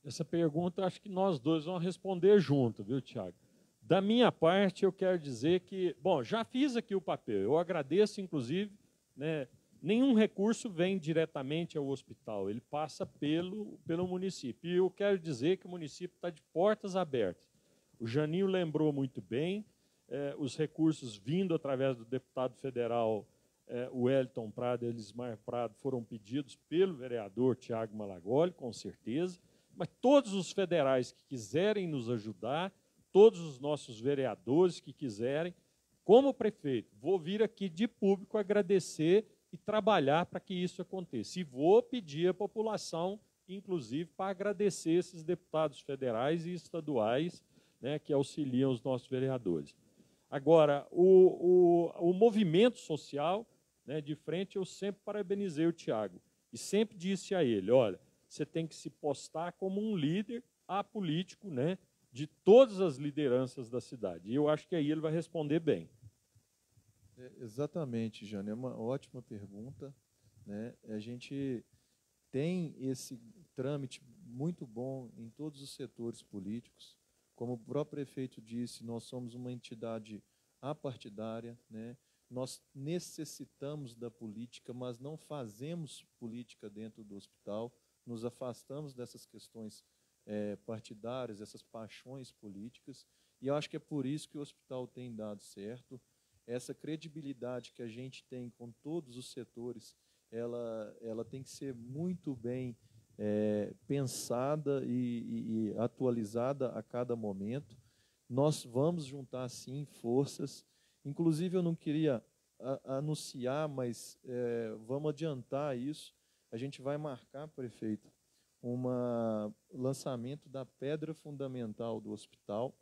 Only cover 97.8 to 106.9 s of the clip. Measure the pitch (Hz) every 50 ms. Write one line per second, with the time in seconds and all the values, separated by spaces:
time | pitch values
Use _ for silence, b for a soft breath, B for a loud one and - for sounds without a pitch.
97.8 | 123 113 110 120 131 131 127 - _ _ 131 127 123 120 113 _ 120 120 113 _
98.8 | _ 143 160 175 156 127 120 123 123 - - 135 113 _ _ 117 117 123 123 113
99.8 | - - _ _ _ _ _ _ _ _ 110 117 117 120 120 120 120 113 113 113
100.8 | 107 104 - - 117 113 110 113 113 - - 135 131 - - - 143 139 127 117
101.8 | 113 123 131 147 170 185 185 170 _ 151 135 117 110 120 123 127 131 123 113 b
102.8 | b b b b b b _ - 104 104 104 104 107 107 104 104 101 98 - _
103.8 | _ - 135 143 135 123 - - - - 120 120 131 139 151 156 147 139 139 135
104.8 | 127 123 120 123 123 120 120 117 113 117 117 113 117 110 110 110 110 104 - 104
105.8 | 113 123 - - 135 127 120 117 113 98 110 117 120 131 143 139 131 117 - 110
106.8 | 107 _